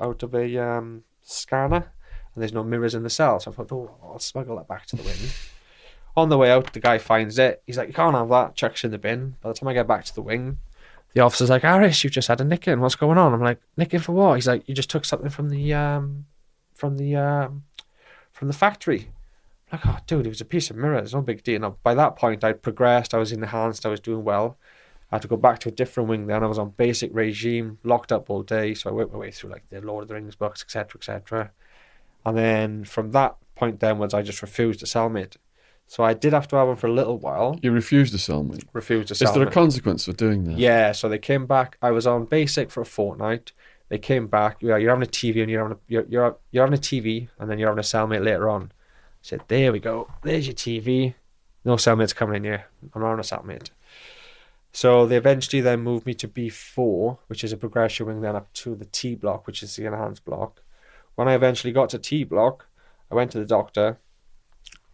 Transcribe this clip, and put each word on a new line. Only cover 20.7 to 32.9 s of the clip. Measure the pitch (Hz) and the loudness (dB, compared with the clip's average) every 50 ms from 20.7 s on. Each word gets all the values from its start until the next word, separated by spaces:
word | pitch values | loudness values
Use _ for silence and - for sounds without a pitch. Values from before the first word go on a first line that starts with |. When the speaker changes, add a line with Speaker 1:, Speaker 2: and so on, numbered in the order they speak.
| 110 110 | -6 -4
Speaker 1:
mirror. | 123 151 151 123 | -2 -2 -2 -2
It's | 104 107 120 | -2 -4 -4
no | 139 | -4
big | 135 120 113 101 - | -4 -4 -6 -6 -4
deal." | - 117 104 | -2 -2 -2
Now, | 110 101 95 - - | -2 -4 -4 -2 0
by | 123 120 | 2 4
that | 131 151 139 - | 4 4 2 2
point, | - - 117 110 104 110 | 2 0 0 0 2 0
I'd | 110 110 - | 0 0 -2
progressed. | - 120 104 - 127 123 120 123 117 - - | -4 -6 -2 2 4 4 4 4 2 0 -2
I | 113 | -2
was | 113 107 117 | -2 -2 -4
enhanced. | 107 110 101 110 113 110 113 110 - - | -6 -6 -6 -4 -2 -2 -2 -4 -4 -4
I | 110 | -4
was | 107 107 | -4 -4
doing | - 113 113 113 107 | -4 -6 -6 -4 -2
well. | 107 101 101 107 120 123 _ _ _ _ _ _ _ - - - - | 0 0 0 0 -2 -4 _ _ _ _ _ _ _ -20 -20 -10 -6
I | - | -6
had | 110 | -6
to | - 110 | -4 -2
go | 117 113 | 0 4
back | 117 123 117 113 | 4 4 4 4
to | - 120 | -2 -6
a | |
different | - - 127 - - - 117 110 | -4 -2 -4 -2 -2 -4 -2 -2
wing | 113 107 104 104 | -2 -2 -2 -2
then. | 107 107 113 | -2 0 0
I | 110 | 0
was | 107 107 | -2 -2
on | 104 104 101 | -4 -4 -2
basic | - 120 120 117 - - - - | 0 2 2 2 0 -4 -4 -2
regime, | 113 110 110 104 104 113 120 117 117 113 110 107 110 - | -2 -2 -2 -2 -4 -4 -2 -2 -2 -4 -6 -10 -6 0
locked | 117 120 120 - - | 2 2 2 2 0
up | 120 107 - - | -2 -2 -2 -4
all | 101 98 95 | -6 -6 -4
day. | - 113 110 107 104 107 | -2 -2 -2 -2 -2 -4
So | - - 101 | -6 -6 -6
I | 104 | -4
worked | 107 110 98 107 | -4 -4 -4 -6
my | 107 | -10
way | 107 101 | -12 -14
through, | 98 - - 101 | -14 -16 -16 -16
like, | 95 - - _ | -16 -18 -18 _
the | 101 98 | -18 -14
Lord | 101 107 104 107 104 | -12 -10 -10 -10 -10
of | 107 | -12
the | 110 | -14
Rings | 107 107 104 101 | -14 -14 -14 -10
books, | - 107 104 107 - - | -6 -6 -6 -6 -8 -14
et | - | -10
cetera, | - 113 101 - - - | -8 -8 -8 -10 -12 -16
et | - | -12
cetera. | - 104 98 98 - 110 113 107 101 _ _ _ _ _ _ _ _ _ _ _ _ _ _ - | -10 -10 -10 -8 -6 -6 -6 -6 -6 _ _ _ _ _ _ _ _ _ _ _ _ _ _ -4
And | 113 113 113 | -2 0 2
then | 113 113 110 110 110 107 107 107 104 | 2 2 2 2 0 -2 -6 -8 -12
from | 101 | -10